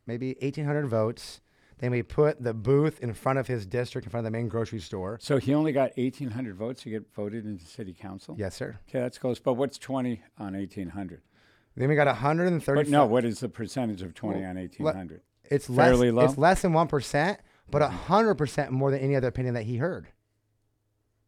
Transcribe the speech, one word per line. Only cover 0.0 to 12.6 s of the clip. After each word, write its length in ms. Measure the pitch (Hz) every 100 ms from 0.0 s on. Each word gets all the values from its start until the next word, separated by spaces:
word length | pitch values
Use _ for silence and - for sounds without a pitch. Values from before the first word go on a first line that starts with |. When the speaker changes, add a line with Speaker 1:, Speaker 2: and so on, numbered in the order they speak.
| -
Speaker 1:
maybe 300 | 117 131 127
eighteen 240 | 135 147
hundred 240 | 147 147 143
votes. 540 | 113 110 120 - - _ _ _ -
Then 140 | 123
we 100 | 123
put 400 | 113 - 151 151
the 100 | 117
booth 480 | 113 104 139 151 -
in 140 | 120
front 240 | 101 135 135
of 80 | 127
his 180 | 123
district, 420 | 95 120 123 131 113
in 40 |
front 160 | 117 113
of 40 |
the 60 | 113
main 100 | 117
grocery 320 | 113 113 113
store. 380 | - 98 92 113
Speaker 2:
So 160 | - 139
he 160 | 123
only 180 | 147 156
got 200 | 139 - -
eighteen 340 | 127 - 135
hundred 260 | 110 123 92
votes 260 | 110 131
to 80 | 120
get 240 | 107 104
voted 320 | - 104 113 107
into 180 | 98 82
city 280 | - 98
council? 400 | 87 98 95 - -
Speaker 1:
Yes, 160 | 95
sir. 240 | - - 110 -
Speaker 2:
Okay, 120 | 131
that's 160 | 123 -
close. 200 | 127 117
But 160 | -
what's 240 | 123 139 -
twenty 440 | - 135 123 117 - -
on 160 | 104
eighteen 340 | 98 98 - 87
hundred? 320 | 98 92 78 _ _ _ _ _ -
Speaker 1:
Then 120 | 131
we 60 |
got 140 | 151 143
a 60 |
hundred 340 | 117 139 160 180
and 140 | 170